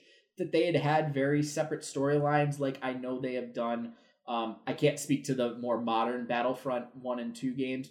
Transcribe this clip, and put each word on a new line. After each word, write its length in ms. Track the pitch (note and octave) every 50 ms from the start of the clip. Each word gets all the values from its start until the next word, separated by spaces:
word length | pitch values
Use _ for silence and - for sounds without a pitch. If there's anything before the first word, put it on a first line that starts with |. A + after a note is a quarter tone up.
| _ _ - _ _ _ _ -
that 120 | F3+ D3+
they 140 | E3 E3 E3+
had 100 | F3 E3
had 380 | - C#3+ D3 D#3 D#3 D3+ D3 C#3
very 300 | C3+ C3+ C#3+ D3 D3 D3
separate 400 | D3 - D#3+ D3+ - D3+ - -
storylines 760 | - - C#3+ C#3 C#3 D3 D3 C#3+ D3 D3 D3 D3 D3 C#3+ C#3+
like 200 | C#3 C3+ C3+ - -
I 120 | C3 B2+
know 260 | B2+ B2+ B2+ B2+ B2+
they 140 | C3 B2+ B2+
have 180 | B2+ A#2+ A#2+ -
done. 400 | B2 A#2 A#2 A#2 A#2 A#2 A#2 - - _ _ _ _ _
Um, 300 | - A#2+ A#2 A2+ A2+ G#2 - -
I 60 | - B2+
can't 260 | - D3+ C#3+ C#3 -
speak 260 | - - D3 - -
to 100 | - C3
the 240 | B2 A#2+ A#2+ A2+ A#2+
more 200 | A#2+ B2 A#2 A2
modern 480 | A#2+ A#2 A2+ A2+ A#2 A#2+ B2 B2 A#2+
Battlefront 600 | A#2 A#2+ A#2+ A#2+ B2+ C3+ - - C#3 B2+ A#2+ A#2 - -
one 220 | C3 B2 B2+ B2 B2
and 180 | A#2 A#2 A#2
two 160 | - - C3 B2
games, 360 | C3+ C3 B2+ C3 C3 C3 -